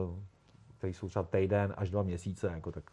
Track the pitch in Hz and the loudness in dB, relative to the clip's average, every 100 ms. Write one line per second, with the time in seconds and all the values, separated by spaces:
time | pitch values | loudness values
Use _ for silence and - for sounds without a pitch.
0 | 90 90 98 - - - - - 95 90 | 2 -4 -10 -16 -20 -20 -20 -6 -6 -4
1 | 95 101 87 98 95 101 101 - 98 101 | -2 -2 2 4 6 4 2 0 0 2
2 | 95 87 101 90 95 82 82 80 - | 0 0 -4 -2 -2 -2 -6 -8 -12